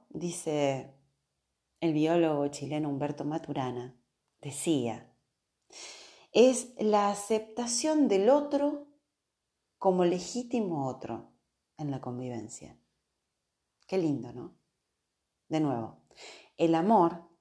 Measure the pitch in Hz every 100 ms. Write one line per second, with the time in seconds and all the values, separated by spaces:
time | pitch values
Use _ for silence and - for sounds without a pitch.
0 | _ - 175 170 160 151 139 131 120 -
1 | _ _ _ _ _ _ _ _ 170 151
2 | 156 170 165 147 143 143 135 151 151 139
3 | 147 143 143 160 - 139 127 123 123 -
4 | _ _ _ _ 143 - 175 147 117 107
5 | - _ _ _ _ _ _ - - -
6 | - - _ - 254 247 - - 214 208
7 | 202 202 - 220 220 - 240 - 311 311
8 | 262 190 208 294 294 277 285 294 - _
9 | _ _ _ _ _ _ _ _ 196 180
10 | 175 180 - 240 247 240 202 156 135 123
11 | - 113 - _ _ _ _ - 147 131
12 | 127 123 127 117 104 - - - _ _
13 | _ _ _ _ _ _ _ _ - 190
14 | 160 131 120 123 170 _ _ _ _ _
15 | _ _ _ _ _ 156 151 120 110 -
16 | _ - - - - - 165 165 180 220
17 | 170 175 - _